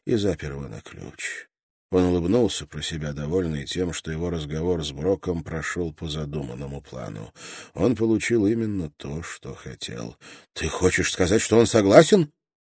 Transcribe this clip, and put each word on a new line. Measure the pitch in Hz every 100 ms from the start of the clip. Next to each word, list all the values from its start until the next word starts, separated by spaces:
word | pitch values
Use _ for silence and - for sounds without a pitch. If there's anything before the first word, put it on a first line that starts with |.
и | - 113
запер | 101 80 76
его | 69 65
на | 53
ключ. | - - - - - - - _ _ _ _
Он | 92
улыбнулся | 90 87 85 120 110 - 73
про | 76
себя, | - 82 73
довольный | 71 76 92 85 73
тем, | 67 85 90
что | 78 -
его | 80 87
разговор | 82 73 78 87 85
с | 73
Броком | 69 85 95 92 82
прошел | 73 82 73 90 85
по | 76 80
задуманному | 76 73 76 64 62 69 69
плану. | - 64 53 50 53 - - - -
Он | - 101 110
получил | 113 107 - 117 101
именно | 117 110 101 78
то, | - 69 76
что | 85 - 67
хотел. | 62 69 60 - 58 58 - - - _
"Ты | - -
хочешь | - 92 - 87
сказать, | - 87 110
что | - 110
он | 110
согласен? | 110 98 127 160 202 151 _ _ _